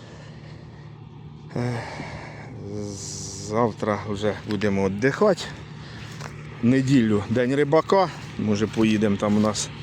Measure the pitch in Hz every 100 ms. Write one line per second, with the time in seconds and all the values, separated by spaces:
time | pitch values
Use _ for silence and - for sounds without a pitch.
0 | - - - - - - - - - -
1 | - - - - - - 123 117 110 -
2 | - - - - - - 101 104 101 101
3 | - - - - 101 107 120 98 107 101
4 | 101 101 107 98 107 104 101 98 98 98
5 | 131 - 208 - - - - - - -
6 | - - - - - - 117 135 131 139
7 | 110 101 101 110 123 139 143 160 - 196
8 | 175 - - - 107 104 107 113 110 107
9 | 107 98 107 104 107 101 - -